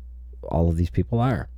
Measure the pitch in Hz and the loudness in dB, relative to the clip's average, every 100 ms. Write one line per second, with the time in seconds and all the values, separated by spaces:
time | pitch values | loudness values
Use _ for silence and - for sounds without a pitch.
0 | - - - - - 80 85 85 85 - | -14 -16 -16 -14 -2 2 4 4 2 0
1 | 87 117 123 127 120 | 0 2 2 0 -4